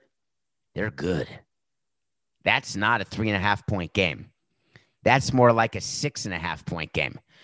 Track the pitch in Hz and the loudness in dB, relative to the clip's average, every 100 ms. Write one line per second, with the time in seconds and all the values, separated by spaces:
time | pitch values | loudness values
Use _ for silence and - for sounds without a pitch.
0 | _ _ _ _ _ _ _ - 101 - | _ _ _ _ _ _ _ -6 -6 -4
1 | 87 82 - - _ _ _ _ _ _ | -2 -2 -4 -10 _ _ _ _ _ _
2 | _ _ _ _ - 123 - 98 107 117 | _ _ _ _ 0 0 -2 -2 0 0
3 | 95 - 110 101 101 101 - 101 82 - | -2 -2 0 2 2 0 -2 -4 -2 0
4 | 90 58 - _ _ _ _ - _ _ | 0 -2 -12 _ _ _ _ -20 _ _
5 | - 131 120 127 120 113 113 98 - - | 2 2 4 6 6 6 2 -2 -8 -6
6 | 143 - 104 85 85 80 - 85 76 80 | -6 -6 -8 -6 -6 -8 -8 -8 -4 -2
7 | 67 - _ _ | -4 -6 _ _